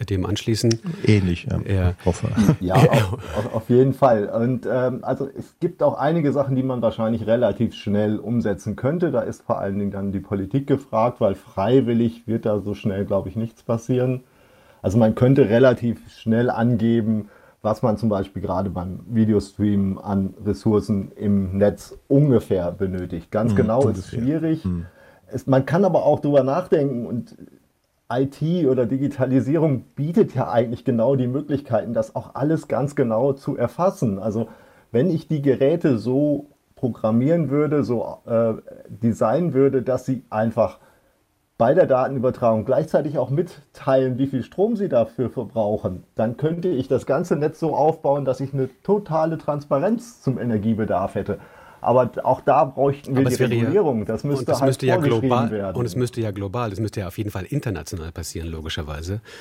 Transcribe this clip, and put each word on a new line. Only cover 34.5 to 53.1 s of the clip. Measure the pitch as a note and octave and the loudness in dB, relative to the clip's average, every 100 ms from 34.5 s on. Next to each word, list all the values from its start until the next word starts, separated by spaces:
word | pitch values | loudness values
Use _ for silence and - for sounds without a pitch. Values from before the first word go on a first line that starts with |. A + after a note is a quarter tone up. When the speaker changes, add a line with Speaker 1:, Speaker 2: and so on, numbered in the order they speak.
| - - _ _ | -10 -20 _ _
Speaker 3:
wenn | A2+ E3 | 0 0
ich | E3 - | 0 -2
die | D#3 | -2
Geräte | C#3+ B2 C3+ E3+ E3+ A#2+ | 2 2 2 2 2 0
so | A2 C3 D3 - - _ _ | 0 0 0 -2 -6 _ _
programmieren | _ C3 A2 A2 A#2 C3 E3+ C#3+ | _ -6 -2 0 2 2 2 0
würde, | C#3+ D3 D3 | 0 0 0
so, | A2+ A#2+ F2 - - | 0 -2 -4 -10 -4
äh, | A2+ A#2 A2 - - - | 0 0 -2 -8 -20 -20
designen | G#2+ A#2 G#2+ A2 C3+ F3 | -4 -2 0 0 0 0
würde, | B2+ C#3 C3+ | 2 2 2
dass | A2 - - | 0 -2 -2
sie | B2+ - | -6 -4
einfach | G#2+ A2+ A2+ G2+ - _ _ _ _ _ _ _ - | -2 -2 0 -2 -2 _ _ _ _ _ _ _ 0
bei | A#2 | 2
der | D#3 D3+ | 4 4
Datenübertragung | B2+ B2+ C3+ B2+ A#2+ A#2+ A2 | 4 2 0 -2 0 0 0
gleichzeitig | G2+ B2 A2+ E3+ D3 C#3 | 0 0 0 -2 -2 -4
auch | B2 | -2
mitteilen, | C#3+ F3 - _ - - C3+ C3 B2 | -2 -4 -8 _ -8 0 2 2 0
wie | C3+ | -2
viel | C3+ | -2
Strom | A2 - G#3 | -6 -2 -2
sie | A3+ G3 | 0 0
dafür | C3 A2+ - A#2 | 0 0 -2 -4
verbrauchen, | - G#2+ A2+ G#2 G#2 G#2 F2+ - - | -4 -6 -2 -2 -2 -4 -6 -8 -4
dann | A2+ A#2 | -4 -2
könnte | D#3 E3+ F#3 | -2 -2 -2
ich | C#3 C3+ | -2 0
das | B2+ - | -2 0
ganze | C3 F3 D#3 | -2 0 -2
Netz | D3+ - | -2 -2
so | D#3+ C3 | -4 0
aufbauen, | D3+ D#3 D3 C#3+ | 0 0 0 0
dass | C3+ B2+ | 0 -4
ich | C3+ | -4
eine | C#3+ C3 - | -4 -4 -6
totale | - G3+ G3+ D#3 D#3+ D#3+ | -2 -2 0 -2 0 -2
Transparenz | - D3 C#3+ C#3+ F3 A3+ - - | -4 -6 -2 0 0 -2 -4 -6
zum | - B2 | -4 -2
Energiebedarf | A#2+ A2 G#2 G#2+ G#2 F#2 G2 | -2 0 0 0 0 0 -2
hätte. | G#2 G2 G2 - - - - | -4 -4 -6 -8 -20 -20 -6
Aber | - B2 B2 - | 2 2 2 0
auch | - C3 | -2 0
da | - C3+ D#3 | 2 2 2
bräuchten | C3 C#3 C#3 - | 0 0 0 -2